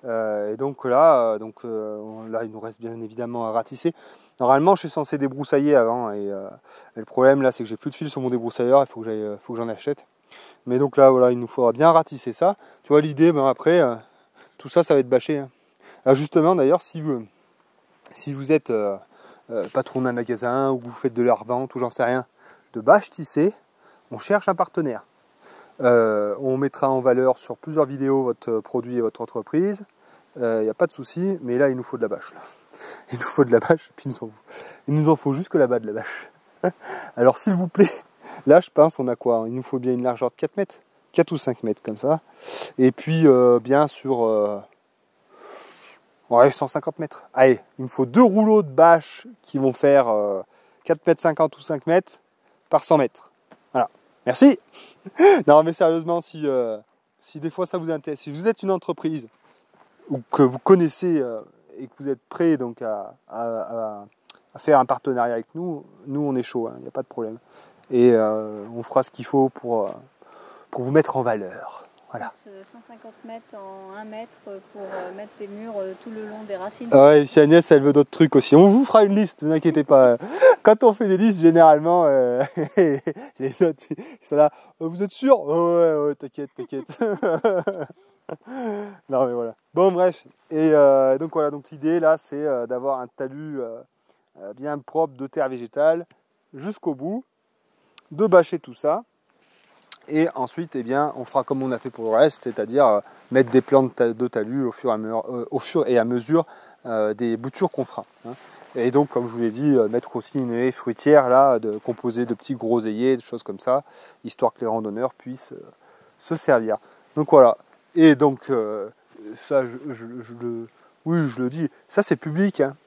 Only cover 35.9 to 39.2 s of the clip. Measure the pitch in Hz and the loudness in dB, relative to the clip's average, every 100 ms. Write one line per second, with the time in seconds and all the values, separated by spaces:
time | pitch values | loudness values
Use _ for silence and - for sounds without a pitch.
35.9 | 107 110 - - _ _ _ 180 - - | -10 -12 -16 -18 _ _ _ -6 -6 -18
36.9 | - - - 123 127 - 185 180 - 185 | -16 -16 2 2 2 -2 -2 -2 2 0
37.9 | - - _ - - - 160 - - 156 | 0 -20 _ -20 -10 4 4 4 2 2
38.9 | - 127 120 | 2 -6 -4